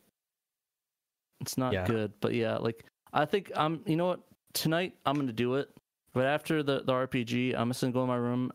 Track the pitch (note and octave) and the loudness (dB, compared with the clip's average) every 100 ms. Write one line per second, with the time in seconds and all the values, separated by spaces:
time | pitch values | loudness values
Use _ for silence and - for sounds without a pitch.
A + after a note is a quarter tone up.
0 | _ _ _ _ _ _ _ _ _ _ | _ _ _ _ _ _ _ _ _ _
1 | _ _ _ - - - B2+ G2 F#2 A2 | _ _ _ -12 -6 -2 0 0 2 0
2 | G#2 - A2 A#2 A2+ A2 A#2 A2+ - _ | -2 -2 -2 0 0 0 -2 -4 -14 _
3 | - C3+ D3 G3+ E3 - D#3 D#3+ - D#3 | -4 -2 0 0 -2 -2 0 -2 -2 0
4 | F3+ F3 - _ _ - D#3 E3 F#3 - | 0 -2 -8 _ _ -2 0 0 -2 -4
5 | C3+ D3 C3+ A2 A#2+ C3+ C#3 - _ _ | -2 0 0 0 0 0 -4 -12 _ _
6 | _ B2+ C3 D3 - D#3 C#3 C3+ - B2+ | _ 0 2 0 0 0 2 0 2 0
7 | C3 C3 A#2 A#2+ B2+ B2 A#2 B2+ C3+ B2 | 0 -2 -2 0 0 0 0 0 0 2
8 | B2+ B2 A#2+ B2 B2+ | 0 0 0 0 -2